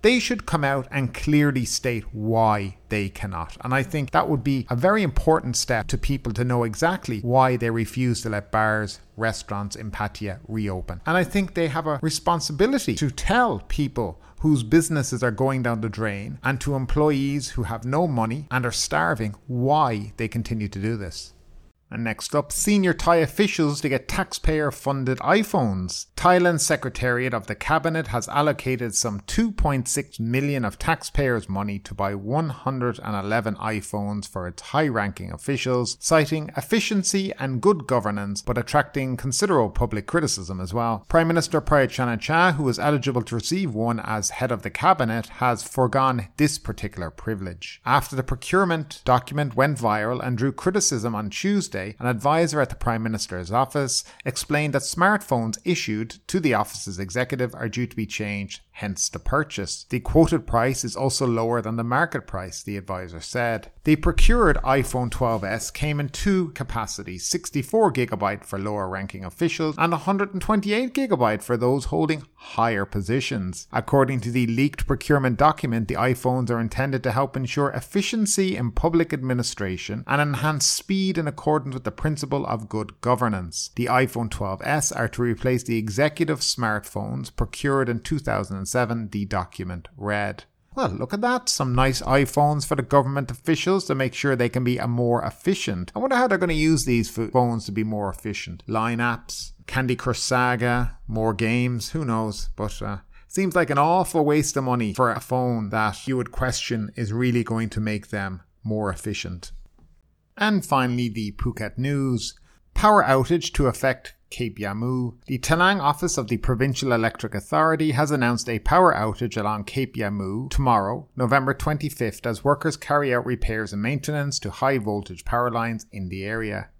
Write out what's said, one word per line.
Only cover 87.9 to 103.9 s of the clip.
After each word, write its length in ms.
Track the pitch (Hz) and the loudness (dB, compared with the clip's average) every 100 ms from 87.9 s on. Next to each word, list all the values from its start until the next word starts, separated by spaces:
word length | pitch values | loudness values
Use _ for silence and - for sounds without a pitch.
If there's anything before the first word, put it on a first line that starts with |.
| 113 | -2
two 180 | - 156 | -2 -4
thousand 380 | 131 101 98 95 | -2 -2 -2 -6
and 100 | 95 | -2
seven, 420 | 123 120 117 107 | 0 0 -2 -4
the 140 | 107 | -4
document 640 | 101 101 87 - 92 87 - - | -2 -2 -4 -8 -8 -8 -12 -8
read. 460 | 101 104 101 95 - _ _ | -2 -2 -2 -6 -14 _ _
Well, 140 | - 247 | -2 -2
look 260 | 90 127 | -2 -4
at 60 | 202 | -2
that. 280 | 240 247 - | 0 0 0
Some 280 | - 131 123 | -2 0 4
nice 260 | 131 127 | 2 2
iPhones 640 | - 135 135 - 147 151 143 | 2 2 4 2 2 2 0
for 80 | |
the 80 | 147 | -2
government 480 | 131 143 127 139 135 | 4 4 4 -2 -4
officials 540 | 120 - 160 - 190 | -8 -2 0 2 0
to 100 | 180 | 0
make 180 | 135 131 | 0 0
sure 220 | - 143 | 0 0
they 140 | 131 120 | 2 2
can 160 | 127 | 2
be 140 | 123 123 | 0 0
a 100 | 123 | 0
more 340 | 120 120 117 | 0 2 2
efficient. 720 | - - - 190 - 92 90 | 0 -2 0 0 0 -4 -6
I 60 | - | -4
wonder 160 | 262 254 | 0 2
how 100 | 254 | 4
they're 120 | 190 | 2
gonna 160 | 180 | 2
use 320 | 156 156 156 123 | 2 4 4 4
these 220 | 120 107 | 2 2
pho-, 200 | - 113 | -2 0
phones 380 | 127 120 117 - | 2 2 0 -4
to 60 | |
be 120 | 101 | -4
more 260 | 110 107 101 | -2 -2 -4
efficient. 540 | 92 110 98 - 87 - | -6 -8 -8 -8 -12 -4
Line 320 | 110 113 117 | -2 0 0
apps, 540 | 120 117 - - - - - | -2 -2 -8 -12 -12 -14 -6
Candy 260 | - 131 | -2 0
Crush 240 | 123 - 120 | 0 0 -2
Saga, 800 | - 127 123 123 123 120 123 - - | 0 2 2 2 2 2 0 -4 -6
more 280 | 107 110 | -2 0
games, 560 | 104 113 120 123 123 107 | 2 2 2 2 -2 -4
who 140 | 160 | -4
knows? 440 | 147 113 110 101 - - | -2 -2 -2 -4 -6 -4
But, 260 | 107 - | -6 -4
uh, 140 | 104 101 - - - | -8 -8 -12 -20 -8
seems 260 | - 190 | -2 2
like 160 | 180 165 | 2 2
an 80 | 143 | 4
awful 460 | 151 | 4